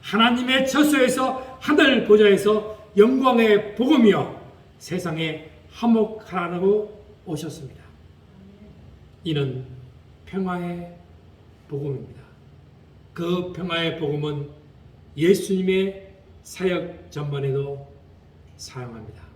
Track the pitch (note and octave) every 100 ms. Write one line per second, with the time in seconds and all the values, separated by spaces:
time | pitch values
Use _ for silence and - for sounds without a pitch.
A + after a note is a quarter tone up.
0 | - G3+ A#3 A#3+ B3 C4 C4 C#4 D4 C#4
1 | B3+ - B3+ - - - - D4+ C#4+ A#3
2 | F#3+ G#3 G#3 G3 G3+ G#3+ G#3 - - F#3+
3 | A3 C4 C4 A#3+ A3 G#3 - - B3+ D4
4 | A3+ D#3+ C3+ - - - - - - F3+
5 | F#3 D#3+ D#3+ D3+ - - - - A#3 A3+
6 | G#3 - - F3+ E3+ F3+ F#3+ G#3 G#3 -
7 | - - - D3+ D#3+ - C3 - - -
8 | - - _ - F#3+ - - - - -
9 | - - E3+ D3 C3+ B2+ - - - -
10 | - - - F#3 F#3 F3+ F3 F3 F3 F3
11 | - - - - - - _ C#3+ D3 B2+
12 | - - - - - - - - - -
13 | - - E3+ F3+ F3 - F3+ E3 E3 D3
14 | D3+ D3 D3+ C#3+ C#3+ - - - - -
15 | - - E3 G3 - F#3+ F#3 F#3+ F#3+ G3
16 | - - - - - - F3+ F3 - -
17 | - D3+ D3 C#3+ C#3 C3+ C#3 C#3 - -
18 | - - - - - - - B2+ B2 A2+
19 | G#2 - -